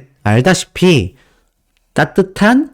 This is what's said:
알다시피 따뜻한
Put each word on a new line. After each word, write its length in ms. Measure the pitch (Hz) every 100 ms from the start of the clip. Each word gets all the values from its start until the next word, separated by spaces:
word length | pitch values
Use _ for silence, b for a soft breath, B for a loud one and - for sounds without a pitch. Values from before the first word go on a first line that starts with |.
| - _
알다시피 920 | 104 107 127 180 - - 180 156 90 - _ _ _ _ _ _ _
따뜻한 760 | - 151 - 190 - 208 254 311